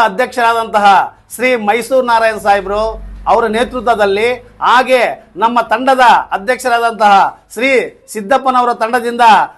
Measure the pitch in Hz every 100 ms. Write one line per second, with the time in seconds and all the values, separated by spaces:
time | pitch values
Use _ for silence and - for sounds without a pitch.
0 | 220 190 254 247 233 233 226 202 202 185
1 | 135 - _ - 254 247 208 233 233 262
2 | 247 226 226 214 208 202 185 208 220 220
3 | - - - 202 233 214 254 247 226 220
4 | 202 196 233 247 - - 165 233 247 254
5 | 196 135 - 165 226 240 226 226 262 262
6 | 240 175 127 185 196 226 254 233 233 214
7 | 208 196 151 - _ 214 262 247 160 -
8 | - 214 202 269 262 254 240 233 226 247
9 | 233 233 233 196 147